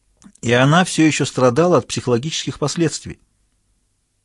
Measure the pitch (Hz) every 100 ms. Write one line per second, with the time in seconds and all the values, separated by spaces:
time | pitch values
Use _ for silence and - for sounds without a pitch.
0 | _ _ - - - 123 135 165 185 -
1 | 160 - 139 - - 120 175 151 - -
2 | - 120 151 - - - 147 - 160 -
3 | - - _ _ _ _ _ _ _ _
4 | _ _